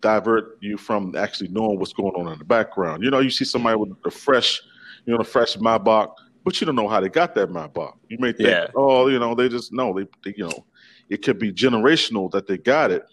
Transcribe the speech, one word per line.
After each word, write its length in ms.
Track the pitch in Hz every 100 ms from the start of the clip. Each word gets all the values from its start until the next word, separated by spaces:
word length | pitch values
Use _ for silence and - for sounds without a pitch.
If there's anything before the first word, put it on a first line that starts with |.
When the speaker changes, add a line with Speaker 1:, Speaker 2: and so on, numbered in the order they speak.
Speaker 1:
divert 580 | 110 107 107 110 107 -
you 160 | 101 101
from 380 | - 107 92
actually 360 | 71 104 - 90
knowing 280 | 98 110 98
what's 140 | 92
going 220 | - 98 92
on 160 | 85
in 80 | 78
the 40 |
background. 600 | 76 117 104 - 85 80
You 80 | 120
know, 80 | 135
you 100 | 135
see 140 | -
somebody 320 | 131 127 117 110
with 160 | 104 95
a 60 | 85
fresh, 500 | - - 127 - - - _ - - -
you 80 |
know, 60 | 117
a 40 |
fresh 300 | 110 127 113 101
Maybach, 540 | 113 110 104 110 101 - _ _
but 180 | 185 -
you 40 |
don't 100 | 175
know 140 | 127 104
how 100 | 107
they 100 | 95
got 280 | - 170 -
that 140 | 98
Maybach. 420 | 87 78 85 76 - _
You 80 | -
may 140 | 123
think, 160 | 110 101
Speaker 2:
Yeah. 180 | 90 82
Speaker 1:
"Oh, 320 | 127 139 131 131
you 140 | 127
know, 160 | 120 117
they 120 | 123
just," 240 | 120 -
no, 200 | 120 123
they, 160 | 95 98 _
they, 100 | 98 104
you 120 | 87
know, 160 | - - _ - _ -
it 140 | 101
could 160 | - 101
be 140 | 110
generational 760 | 90 127 117 120 160 - 110 92
that 160 | 98 -
they 100 | 90
got 320 | 120 147 131
it, 160 | 90 -